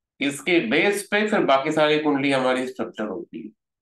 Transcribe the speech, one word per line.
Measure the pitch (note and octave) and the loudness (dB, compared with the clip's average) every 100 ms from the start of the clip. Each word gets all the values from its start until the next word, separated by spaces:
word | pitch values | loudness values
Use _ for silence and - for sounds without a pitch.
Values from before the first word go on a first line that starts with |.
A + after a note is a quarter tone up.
| _ - | _ -8
इसके | C#3 C#3 - E3+ A#2 | -6 -4 0 0 2
base | C#3+ G3+ G3+ - | 2 2 0 -2
पे | G#3 G#3+ | -2 0
फिर | G3+ | 2
बाकी | C#3 C3+ D3+ | 4 2 2
सारी | D#3 D3+ D3+ | 2 2 2
कुंडली | D3+ C#3 C#3 | 0 0 0
हमारी | C3+ B2+ B2+ B2+ | 0 0 0 -4
structure | - A2 - G#2+ | -8 -10 -8 -8
होती | F2+ - E2 | -8 -12 -14
है, | D#2+ - _ _ | -16 -18 _ _